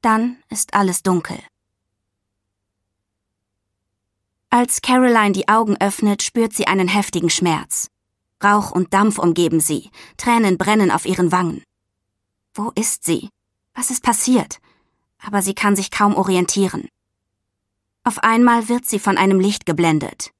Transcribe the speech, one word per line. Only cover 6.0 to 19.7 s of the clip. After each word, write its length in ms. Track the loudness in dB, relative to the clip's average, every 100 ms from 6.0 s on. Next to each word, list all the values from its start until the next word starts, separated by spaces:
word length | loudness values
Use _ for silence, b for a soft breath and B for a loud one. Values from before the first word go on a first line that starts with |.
| -2 0
spürt 300 | -2 -2 -2
sie 160 | 0 -2
einen 180 | 0 0
heftigen 420 | 0 -2 -2 -2
Schmerz. 640 | 0 0 -2 -4 -6 -6 _ _ _ _ _
Rauch 260 | 2 2 0
und 240 | -4 0
Dampf 240 | 2 2 2
umgeben 400 | 0 2 2 0
sie, 320 | 0 -4 -8 B B B
Tränen 380 | 0 2 2 0
brennen 360 | 2 2 2
auf 120 | 2
ihren 280 | -2 0 0
Wangen. 320 | 0 -2 -6 _ _ _ _ _ _ _ _ _
Wo 160 | -8 -6 -4
ist 260 | -4 -4
sie? 260 | -2 -4 -4 _ _ _ _
Was 160 | -8 -6
ist 140 | -2
passiert? 560 | -2 0 2 0 0 -12 _ _ _ _ _ _
Aber 240 | -6 -4
sie 120 | -4
kann 200 | -2 0
sich 160 | 0 -4
kaum 240 | 0 0
orientieren. 720 | 2 0 0 0 0 -2 -4 -12 _ _ _ _ _ _ _ _ _ _ _
Auf 140 | -6 -2
einmal 440 | 0 4 4 2 0
wird 160 | -4
sie 140 | -2 -2
von 180 | -2 0
einem 220 | 2 2
Licht 260 | 2 -2
geblendet. 680 | -4